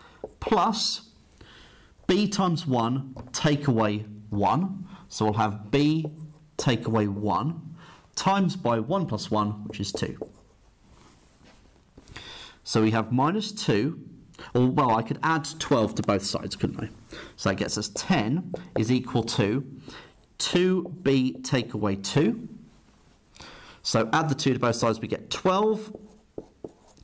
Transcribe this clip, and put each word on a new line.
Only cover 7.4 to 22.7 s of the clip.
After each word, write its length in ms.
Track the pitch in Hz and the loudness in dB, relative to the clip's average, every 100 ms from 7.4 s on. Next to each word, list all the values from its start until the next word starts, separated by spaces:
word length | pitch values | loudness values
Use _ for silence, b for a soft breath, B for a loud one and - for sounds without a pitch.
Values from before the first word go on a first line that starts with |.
| 139 165 - B B B B | -2 -4 -10 B B B B
times 420 | - 190 196 180 - | -4 0 2 2 0
by 220 | 120 117 | 0 0
one 280 | 110 185 98 | 0 -2 -2
plus 240 | 107 - | -4 -2
one, 340 | 107 104 107 | 0 0 -4
which 160 | 104 - | -8 -6
is 100 | 104 | -6
two. 280 | - - - - - - _ _ _ _ - - - _ _ - - - _ _ - B B B B B B | -4 -6 -6 -14 -16 -20 _ _ _ _ -20 -20 -20 _ _ -20 -20 -20 _ _ -20 B B B B B B
So 200 | - 113 | -2 2
we 80 | 110 | 4
have 180 | 113 107 | 4 2
minus 420 | 123 143 208 214 | 2 2 0 -4
two, 540 | - - 104 135 - - - - B B | -4 0 2 0 -4 -14 -20 -20 B B
or, 120 | 120 127 | 2 4
well, 280 | 131 127 | 4 4
I 80 | 110 | 2
could 160 | 113 - | 0 -2
add 260 | 160 160 151 - | 0 0 -2 -8
twelve 360 | - 131 107 | 0 2 2
to 80 | - | 0
both 240 | - 101 - | 2 2 0
sides, 300 | - - - | -4 -6 -4
couldn't 220 | - - | -4 -4
I? 120 | - - - B B - | -8 -10 -18 B B -4
So 120 | - | -2
that 80 | 95 | 0
gets 220 | - - | -2 -4
us 100 | 107 | -4
ten 580 | - - 175 107 160 - B B - | -4 0 2 2 -2 -4 B B 0
is 140 | 110 | 2
equal 300 | 127 - 120 | 2 2 -2
to 420 | 113 - 101 127 147 B B B B B _ - | 0 2 2 0 -4 B B B B B _ -6
two 580 | - 180 185 185 - - | 0 4 4 2 0 -2
B 300 | 139 135 127 - | 2 4 2 -2
take 300 | - 135 - | -2 -2 -2
away 240 | 107 104 98 | -2 -2 -2
two. 540 | 98 143 190 240 - - - | 0 2 2 0 -8 -16 -20